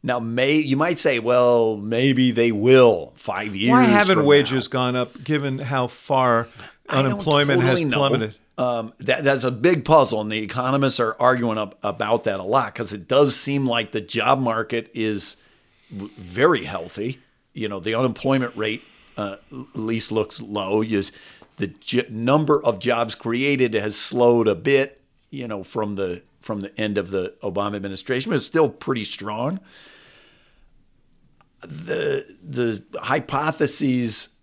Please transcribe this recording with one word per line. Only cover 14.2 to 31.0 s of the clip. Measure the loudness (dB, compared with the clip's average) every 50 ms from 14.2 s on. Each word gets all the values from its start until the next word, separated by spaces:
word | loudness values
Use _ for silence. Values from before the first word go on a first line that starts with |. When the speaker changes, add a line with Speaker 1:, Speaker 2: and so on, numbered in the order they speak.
| 0 0 0 0
Speaker 1:
market | 0 -2 -2 -2 -4 -4 -4 -6 -6 -6 _
is | -4 -4 -4 -2 -4 -6 -8 -10 _ _ _ _ _ _ _ _ _ _ _ -14
w-, | -14 -14 -14 -14
very | -18 -18 -12 -2 2 2 4 4 2 -2
healthy. | -6 -10 -10 -10 -10 -10 -8 -8 -8 -8 -10 _ _ _ _ _ _ _
You | -8 -8 -6
know, | -6 -6
the | -4 -4 -2
unemployment | 0 0 -2 -2 -2 -2 0 0 0 0 -4 -6
rate, | -4 -4 -4 -4 -6 -10 _ _ _ _ _ _
uh, | -8 -8 -8 -8 -12 _ _ -18
l-, | -18 -18 _ _
at | -8
least | -4 -4 -4 -4 -4 -2 -2
looks | -2 -2 -2 -6 -16
low. | -12 -8 -6 -6 -2 0 0 0 0
You | 2 0 -2
s-, | -2 -2 -10 -18 -20 -20 -20 -20 -20 _ _
the | _ -8
j-, | -8 -8 _ -10 -4 -2 -2 -2 -4
number | -8 -6 -2 0 2 2 2 2 0 2 2
of | 0 -2 0
jobs | -2 -2 0 0 -2 -4 -6
created | -10 -6 -4 -4 -2 0 0 2 2 0 0 0
has | -2 -4 -2 -4
slowed | -4 -6 -4 0 2 4 4 4 4 4
a | 2 0
bit, | 0 0 0 2 2 2 0 -6 _ _ _ _ _ _ _
you | -14 -12 -10 -10
know, | -10 -10 -12
from | -10 -6 -6 -4 -4 -4
the, | -4 -4 -4 -6 -8 _ _ _ _
from | -10 -8 -8 -8
the | -8 -10 -6 -6
end | -4 -2 -2
of | -2 -2 -2
the | -4 -4 -4 -4 -8 _ -10
Obama | -6 -4 -4 -4 -4 -4
administration, | -6 -8 -8 -10 -10 -6 -4 -4 -4 -4 -4
but | -4
it's | -4 -4
still | -2 0 2 0 0
pretty | 0 -8 -6 -6 -4 -4 -4
strong. | -8 -10 -10 -10 -8 -6 -4 -4 -6 -6 -8 _ _ -20 -20 -20 -20 -20 -20 -20 -20 -20 -20 _ _ _ _ _ _ _ _ _ _ _ _ _ _ _ _